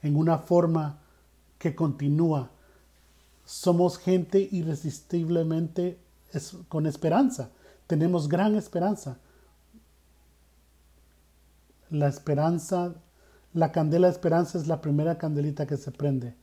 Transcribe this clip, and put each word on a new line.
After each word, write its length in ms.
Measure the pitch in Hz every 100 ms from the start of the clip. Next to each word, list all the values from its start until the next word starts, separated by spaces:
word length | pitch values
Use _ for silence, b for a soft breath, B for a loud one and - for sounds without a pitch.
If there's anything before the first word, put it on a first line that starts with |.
en 120 | 151 147
una 220 | 160 160
forma 600 | - 175 170 165 151 147 b b b _ _ _
que 160 | 170
continúa. 760 | 151 160 135 143 147 170 151 123 - b b b b b b _ _
Somos 540 | - - 190 170 180 -
gente 500 | - 185 156 196 190
irresistiblemente 1500 | 190 160 147 160 - - 175 160 170 165 160 165 170 180 175 _ _ _
es-, 260 | 156 - 180 -
con 160 | 156 156
esperanza. 640 | 147 165 180 269 - 120 b b b _
Tenemos 420 | 160 165 175 147
gran 240 | 170 208
esperanza. 640 | 214 208 170 180 208 139 123 b b b b _ - _ _ _ _ _ _ _ _ _ _ _ _ _ _ _ _ _ _ _ _ _
La 180 | 151 143
esperanza, 840 | 139 - 143 156 170 - 185 175 170 _ b b b b
la 200 | 170 160
candela 340 | 165 156 165 180
de 80 |
esperanza 460 | 175 170 165 170 180
es 80 | 156
la 120 | 156
primera 380 | 156 147 160 165
candelita 480 | 160 147 147 147 143
que 120 | 143
se 120 | -
prende 460 | - 143 135 123 117